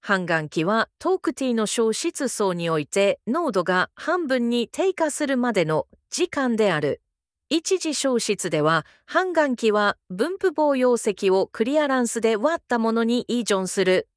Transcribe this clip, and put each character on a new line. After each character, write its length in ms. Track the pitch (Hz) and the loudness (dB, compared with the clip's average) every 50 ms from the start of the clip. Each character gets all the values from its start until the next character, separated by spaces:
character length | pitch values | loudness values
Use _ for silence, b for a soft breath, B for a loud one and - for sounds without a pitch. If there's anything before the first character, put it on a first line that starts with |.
半 240 | _ - 208 190 180 | _ 0 -2 -2 0
眼 240 | 165 170 160 156 147 | 0 0 -2 -2 -2
期 160 | - 175 160 | -2 -2 0
は、 240 | 170 214 226 220 _ _ _ | 0 0 0 -2 _ _ _
ト 180 | - 330 381 | -2 -2 -2
ー 20 | 370 | 0
ク 140 | - 339 269 | -2 -4 -4
テ 120 | - 269 | -2 -2
ィ 40 | 254 | -2
ー 40 | 240 | 0
の 120 | 226 214 | 0 -2
消 260 | 202 - - 226 226 214 | -2 0 0 0 0 0
失 360 | - - 339 - - 294 240 | -2 -4 -6 -4 -4 -4 -4
層 240 | - - 214 190 180 | -2 0 0 0 0
に 180 | 175 170 165 | -2 -2 -2
お 80 | 165 156 | -2 -2
い 80 | 147 | -2
て、 340 | _ - 196 196 202 180 - _ | _ 0 2 2 2 2 -2 _
濃 260 | - 240 339 349 294 208 | -4 -2 -2 -2 0 0
度 120 | 190 170 | 0 0
が 260 | - 185 185 185 - _ | 2 2 0 0 -2 _
半 320 | - - - 330 359 349 | -10 -4 -2 -2 -2 0
分 220 | 262 262 254 240 233 | 0 0 0 0 0
に 200 | 240 240 233 - | 0 -2 -2 -4
低 240 | - - 339 381 370 | -4 -2 -2 -2 0
下 160 | - 330 302 | 0 -2 -2
す 160 | - - 302 | 0 -2 -2
る 100 | 262 277 | 0 0
ま 160 | 247 240 247 220 | 0 0 0 0
で 120 | 202 170 | 0 0
の 220 | 156 156 151 - _ - _ _ _ | 2 0 -2 -2 _ -14 _ _ _
時 180 | - - 349 349 | -4 -4 -2 -2
間 280 | - 294 262 254 233 | -2 -2 0 0 0
で 160 | 214 220 202 175 | 2 2 2 2
あ 80 | 151 | 0
る。 220 | 147 143 123 - _ _ _ _ _ _ _ _ _ _ | 0 -2 -4 -4 _ _ _ _ _ _ _ _ _ _
一 300 | 262 330 - - 381 349 | -2 -2 0 0 -2 -2
次 160 | - 330 285 | -2 -4 -4
消 240 | - - 269 254 233 | -2 0 0 0 0
失 320 | - - 208 - - 180 | 0 -2 -4 -2 -2 -2
で 100 | 160 156 | 0 2
は、 260 | 147 156 165 160 151 b b b b | 2 2 2 2 -2 b b b b
半 280 | b - 330 370 370 349 | b -2 0 0 2 2
眼 220 | 320 302 285 254 | 2 2 2 0
期 180 | 220 - 220 208 | 0 0 2 2
は 240 | 208 208 202 - _ _ _ | 4 2 2 0 _ _ _
分 260 | 185 180 240 330 381 | -4 -4 -2 -2 -2
布 140 | 381 - 381 | -2 -2 -2
防 240 | 294 - 302 294 277 | 0 2 2 2 2
養 220 | 254 254 247 247 | 2 2 2 2
石 340 | 226 - 226 196 - - 190 | 2 0 -2 -4 0 2 2
を 160 | 185 196 185 | 4 4 2
ク 180 | - _ - 226 | 0 _ -4 -2
リ 140 | 226 285 311 | 0 2 0
ア 80 | 302 | 2
ラ 140 | 277 269 254 | 2 0 0
ン 80 | 247 226 | 0 0
ス 120 | - 233 | -2 0
で 160 | 214 220 226 | 0 0 0
割 200 | 208 220 302 330 330 | 0 -2 -4 -4 -6
っ 40 | _ | _
た 120 | _ 247 233 | _ -2 0
も 140 | 226 226 226 | 0 0 0
の 120 | 226 233 | 0 0
に 200 | 226 240 247 - - | 0 0 -2 -2 -2
依 120 | 226 247 | -4 -4
存 260 | 233 - 208 190 190 | 0 0 -2 -2 -2
す 180 | 180 - - 190 | -4 -2 0 2
る。 240 | 185 185 180 - _ _ | 2 2 2 0 _ _